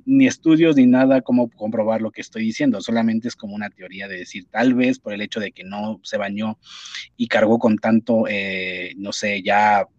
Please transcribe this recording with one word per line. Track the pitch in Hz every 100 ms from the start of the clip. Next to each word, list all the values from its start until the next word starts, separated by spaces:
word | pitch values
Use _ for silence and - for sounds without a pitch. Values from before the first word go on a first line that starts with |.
| -
ni | 135 131
estudios | - 160 160 165 143
ni | 127
nada | 127 135 135
como | 127 123 120
comprobar | - 107 117 107 113
lo | 110
que | 107
estoy | 110 113
diciendo, | 110 110 147 104
solamente | 95 117 113 110 120
es | -
como | 107 104
una | 104
teoría | - 90 95 98
de | 92
decir, | 90 101 90
tal | - 127
vez | 123 127 131
por | -
el | 104
hecho | 104 113
de | 98
que | -
no | 92 101 107 107
se | - 107
bañó | 101 101 110 110 _ - - - - _
y | 120
cargó | 110 107 113
con | 117 107
tanto, | 110 113 110 113 107
eh, | 104 98 95 92 90 90 90
no | 98
sé, | - 107 101
ya | 90 104 107 104 92